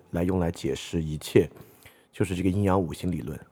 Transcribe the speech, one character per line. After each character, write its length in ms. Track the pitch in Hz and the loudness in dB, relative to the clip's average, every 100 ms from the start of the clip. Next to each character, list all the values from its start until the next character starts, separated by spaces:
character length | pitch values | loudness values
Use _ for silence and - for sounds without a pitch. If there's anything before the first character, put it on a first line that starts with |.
| - | -4
来 120 | 85 | -2
用 160 | 90 92 | 0 2
来 120 | 85 | 0
解 240 | 87 73 65 | 0 -4 -4
释 260 | - 85 | -4 -4
一 160 | 80 76 | -2 -6
切， 320 | - - 80 - - - - _ _ | 2 4 4 -4 -20 -20 -20 _ _
就 140 | - 107 | -4 -4
是 100 | 90 | 0
这 80 | |
个 60 | 92 | 0
阴 140 | 95 | 2
阳 160 | 98 95 | 4 2
五 100 | 82 | 2
行 180 | 78 92 | -4 -4
理 120 | 82 | -4
论。 180 | 64 71 - | -6 -10 -14